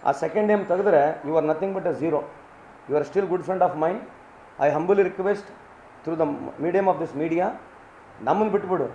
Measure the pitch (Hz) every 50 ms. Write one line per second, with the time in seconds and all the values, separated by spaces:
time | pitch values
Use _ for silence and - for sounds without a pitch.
0 | - - 139 - 160 160 - 214 214 208 208 202 190 - 170 185 202 208 175 147
1 | 139 151 160 - - 143 156 160 151 151 156 156 190 196 190 190 165 170 151 120
2 | 143 165 151 143 - - - - - - - - - - - - - - 135 151
3 | 143 - - 190 202 170 175 180 147 151 190 185 185 175 - 151 156 165 185 233
4 | - - - - - - - - - - - - 143 147 147 151 165 180 202 196
5 | 196 180 175 - 185 202 208 202 - - - - - - - - - - - -
6 | - 165 165 160 165 147 143 139 135 135 - - 139 170 175 196 196 190 175 147
7 | 165 - - 139 156 165 165 170 180 214 254 - - - - - - - - -
8 | - - - - 117 123 156 202 214 214 190 202 202 180 185 165 135 113 -